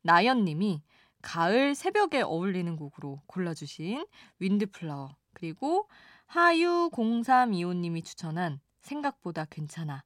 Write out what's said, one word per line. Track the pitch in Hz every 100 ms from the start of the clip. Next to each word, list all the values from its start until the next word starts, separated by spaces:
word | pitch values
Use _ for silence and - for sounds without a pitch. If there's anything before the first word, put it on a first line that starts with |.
나연님이 | 170 170 226 254 190 151 208 151 _ _ _ _
가을 | - 170 170 226 277
새벽에 | 285 370 415 392 285
어울리는 | - 165 190 185 170 160
곡으로 | 147 - 143 139 -
골라주신 | 185 175 156 143 - 160 254 415 - - _
윈드플라워, | 190 202 202 - 165 143 135 143 _
그리고 | - 165 156 277 370 415 - - - _
하유 | 339 349 330 349 349 339
공삼이오님이 | 247 220 233 233 254 247 185 175 180 175 165
추천한 | 160 - 165 160 180 139 _ _
생각보다 | - 294 285 - 175 160
괜찮아 | 156 - 151 - 160 143